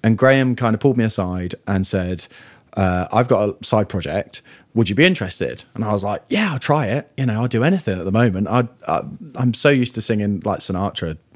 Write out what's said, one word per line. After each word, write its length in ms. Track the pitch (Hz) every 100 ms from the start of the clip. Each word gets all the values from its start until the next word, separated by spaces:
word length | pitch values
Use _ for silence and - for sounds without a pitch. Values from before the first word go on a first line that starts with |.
and 120 | 113 110
Graham 380 | 131 135 131
kind 200 | 117 120
of 60 | 113
pulled 160 | 139 120
me 60 |
aside 520 | 110 - 90 90 90 - -
and 180 | 98
said, 440 | 95 98 90 90 - - - - _ -
uh, 320 | 95 90 90
"I've 160 | 107 123
got 220 | 110 104
a 160 | 101
side 240 | - 110 104
project. 540 | 95 78 90 - - _ - _
Would 140 | 113 101
you 60 |
be 100 | 101
interested?" 600 | 175 185 98 - 76 62 -
And 80 | -
I 80 | 107
was 120 | 104
like, 180 | 101 104 _
"Yeah, 240 | 208 214
I'll 80 | 139
try 260 | - 151 113
it. 240 | 127 - -
You 100 | 131
know, 140 | 110
I'll 60 | 120
do 160 | 117
anything 340 | 135 185 131 92
at 60 |
the 80 | 90
moment. 340 | 101 120 92 98
I, 220 | 120 120 _ -
I, 140 | 80 - - 156
I'm 200 | - 127
so 160 | 110 147
used 260 | 139 120 -
to 40 |
singing, 380 | - 110 104 101
like, 160 | 107 90
Sinatra, 560 | - 92 98 - 85 78 _